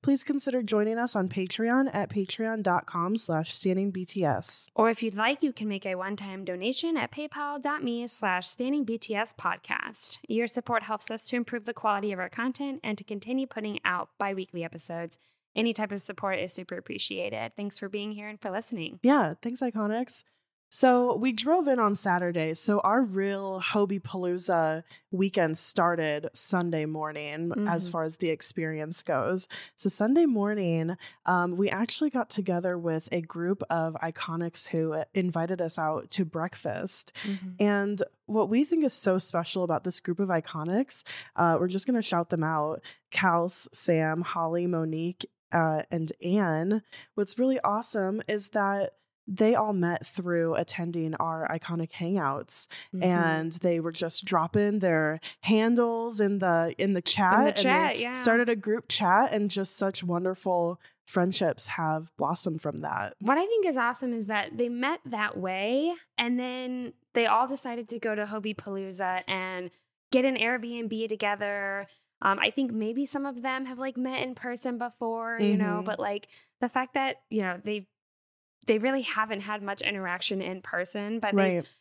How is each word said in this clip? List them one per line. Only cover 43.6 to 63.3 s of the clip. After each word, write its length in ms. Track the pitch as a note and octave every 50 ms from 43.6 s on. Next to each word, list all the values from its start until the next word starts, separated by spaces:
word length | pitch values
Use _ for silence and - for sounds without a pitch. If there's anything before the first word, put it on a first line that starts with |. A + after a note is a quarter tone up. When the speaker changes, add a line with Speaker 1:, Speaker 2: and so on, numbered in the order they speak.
| - - -
Speaker 1:
Sam, 460 | - - - E3+ D#3+ D#3+ D#3 D#3 E3
Holly, 460 | F3 - - F3 E3 D#3+ E3 F3 F3 F3
Monique, 580 | F3 E3 D#3+ D#3+ D#3 D#3+ E3 F3 F3+ _ - - _ _ _ _
uh, 320 | - E3+ E3 D#3+ D#3 D#3 - _
and 220 | - E3 D#3+ D#3 - _
Anne. 600 | - F3 F3+ G#3+ G3+ E3+ D#3 D#3 E3 F#3+ G#3+ A3 - _ - - - _ _
What's 240 | - G#3 G3+ - -
really 180 | B3 C4 C4 B3+ -
awesome 580 | G3+ G3+ A3 A#3 - - A3 F#3+ F#3 G3+ A3 - -
is 220 | G#3+ G#3 G3+ -
that 420 | - A3 G3+ G3 G3 G3+ G3 - _ _ _ _ _ _ _ -
they 220 | G3 F#3 A3 A3 A#3+
all 180 | - G#3+ G#3+ G3+
met 300 | F#3 F3 F3 F3 - -
through 520 | - - - F3+ F3 F3 E3+ E3 E3 -
attending 580 | - E3+ - - - E3+ E3+ E3+ E3+ D#3+ D#3+ D#3
our 300 | - - E3 D#3+ D#3+ D#3+ -
Iconic 440 | D#3+ E3 - - E3+ E3+ E3 D#3+
Hangouts, 760 | - - F3 E3+ G3 G3 D#3 C#3 C#3 C#3+ - - - - - - - - - _
Speaker 2:
Mm-hmm. 100 | - F#3 F3+
Speaker 1:
and 480 | F3+ F3+ F3 E3+ E3 D#3+ D#3+ D#3+ E3
they 260 | E3 E3+ - F3+ E3+ E3
were 140 | D#3+ E3+
just 320 | D#3+ - F3 E3 - - -
dropping 560 | F#3+ F#3 E3+ D#3+ E3+ - G#3 G#3 G#3 G3+ G#3+
their 400 | F#3+ F3+ E3 D#3 D#3 D3+ D#3 D#3+ - - - _
handles 800 | - F#3 A3 G#3+ A3 A3+ A#3+ A#3+ A#3+ A#3 A#3 A3+ A3+ A#3 A3+ G#3
in 200 | G#3 G3 G3+ G3
the, 340 | F#3 F3+ E3+ E3 E3 E3+ - -
in 160 | F3 G3 G3
the 80 | F3
chat, 320 | F3 - - G#3 G3 F3+ F#3+
Speaker 2:
In 60 | A3 C4+
the 20 | D4+
Speaker 1:
and 80 | -
they 60 | -
Speaker 2:
chat, 360 | G3+ C4 C4+ D#4 D#4+ C#4+ A#3 -
yeah. 120 | A#3 A#3+ B3+
Speaker 1:
started 340 | B3+ B3 A#3+ A3+ A#3 B3 A#3
a 80 | A#3
group 300 | G#3 F#3 G#3+ G#3 A#3 - _
chat, 440 | - - G#3 F3 F3+ G#3 B3 -
and 160 | - G#3+ G#3 G3+
just 280 | - G3 G3 F#3 -
such 260 | - G3+ G3 F#3+ -
wonderful 800 | F#3+ F3 F3 F3 F3+ F#3 F#3 - - G3 F3+ F3 E3+ E3+ F3+ - _ - _ _ _
friendships 600 | - - F#3 F3 F#3 F#3 - G3+ E3 - - - -
have 420 | - - E3 D#3 D#3 D#3 D#3+ E3 _
blossomed 440 | - - C#3+ E3+ - - F#3 D#3 D#3
from 180 | - D3+ D#3+ D#3
that. 360 | D#3 D3 D#3 F#3 - - - _
Speaker 2:
What 180 | G3+ A3